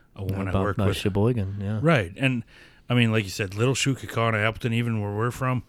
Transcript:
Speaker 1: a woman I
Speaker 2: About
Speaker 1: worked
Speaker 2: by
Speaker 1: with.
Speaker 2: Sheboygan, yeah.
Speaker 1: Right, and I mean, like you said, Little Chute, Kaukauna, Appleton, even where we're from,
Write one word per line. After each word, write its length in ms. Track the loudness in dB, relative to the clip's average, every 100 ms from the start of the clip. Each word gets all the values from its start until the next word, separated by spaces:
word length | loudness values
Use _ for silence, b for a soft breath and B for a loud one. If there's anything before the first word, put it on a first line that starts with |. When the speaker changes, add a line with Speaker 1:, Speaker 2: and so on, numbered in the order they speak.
| b -8
Speaker 1:
a 80 | -6
woman 220 | -4 0
I 20 |
Speaker 2:
About 140 | 2
Speaker 1:
worked 160 | 2 2
Speaker 2:
by 80 | 0
Speaker 1:
with. 100 | 2
Speaker 2:
Sheboygan, 600 | 0 2 2 2 -2 -4
yeah. 180 | -4 0
Speaker 1:
Right, 300 | 2 2 0 -2
and 260 | -2 -2 -8 B B B _
I 60 | 4
mean, 160 | 4
like 120 | 4
you 60 | 0
said, 240 | -6 -6 0
Little 200 | 0 2
Chute, 240 | 0 -2
Kaukauna, 440 | -4 -2 0 2 0
Appleton, 280 | -2 -2
even 260 | 0 0 -2
where 120 | -2
we're 200 | -2 -4
from, 320 | -2 -2 -2